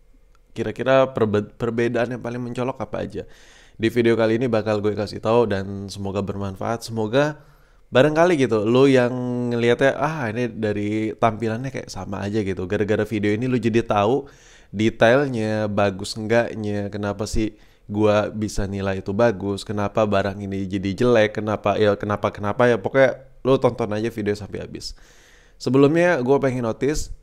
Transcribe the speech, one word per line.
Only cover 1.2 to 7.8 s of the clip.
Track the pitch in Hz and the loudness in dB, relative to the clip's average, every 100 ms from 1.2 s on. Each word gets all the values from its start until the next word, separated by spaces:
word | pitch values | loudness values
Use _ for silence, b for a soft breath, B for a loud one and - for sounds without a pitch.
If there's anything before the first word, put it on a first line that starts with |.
| 113 104 104 - | 0 0 -2 -6
perbedaan | 120 117 120 120 117 | -4 0 0 0 -2
yang | 123 | -4
paling | 113 123 | -8 -8
mencolok | 120 120 123 - | -8 -6 -6 -6
apa | 107 92 | -8 -6
aja? | 95 85 - b b b b | -6 -8 -12 b b b b
Di | b 113 | b 0
video | 117 117 | 2 2
kali | 113 110 113 | 4 2 2
ini | 131 | 2
bakal | 110 104 107 | 0 0 0
gue | 104 | 0
kasih | 101 101 101 | -2 -6 -4
tahu | 107 117 110 | 2 2 2
dan | 98 98 98 98 | 0 -4 -8 -10
semoga | 98 98 98 | -8 -6 -4
bermanfaat. | 98 98 98 92 107 117 - | -4 -6 -8 -6 -6 -6 -6
Semoga | 113 107 127 151 151 b b b b | -6 0 0 0 -4 b b b b